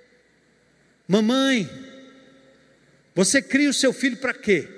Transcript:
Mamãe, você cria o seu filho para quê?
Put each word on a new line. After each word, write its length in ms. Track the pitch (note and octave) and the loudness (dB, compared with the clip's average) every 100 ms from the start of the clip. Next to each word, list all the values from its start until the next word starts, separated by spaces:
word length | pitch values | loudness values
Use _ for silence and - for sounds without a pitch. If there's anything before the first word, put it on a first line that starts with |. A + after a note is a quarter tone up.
| _ _ _ _ _ _ _ _ _ _ - | _ _ _ _ _ _ _ _ _ _ 0
Mamãe, 600 | G3 G#3+ C4 C4+ B3 D3 - - - - - - - - _ _ _ _ _ _ | 2 2 2 2 0 -2 -10 -20 -20 -20 -20 -20 -20 -20 _ _ _ _ _ _
você 260 | - F#3+ C#4 | -2 2 0
cria 280 | - C4+ D4 | 0 0 0
o 40 | |
seu 180 | - C4 | 2 0
filho 240 | - C4 A#3 | 0 -4 -4
para 180 | B3+ | -8
quê? 340 | - - F3 - | -6 0 0 -2